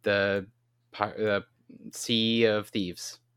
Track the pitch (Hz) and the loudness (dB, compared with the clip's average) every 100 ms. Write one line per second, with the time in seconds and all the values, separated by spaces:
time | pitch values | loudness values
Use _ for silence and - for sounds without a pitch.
0 | 110 101 98 98 95 _ _ _ _ - | 0 2 2 0 -4 _ _ _ _ -4
1 | 104 - 107 101 - _ _ - 113 - | -4 -2 0 0 -4 _ _ -20 -16 -12
2 | - 117 113 117 113 107 101 110 90 87 | -2 0 2 4 4 2 -2 -4 -4 -6
3 | - - _ | -12 -14 _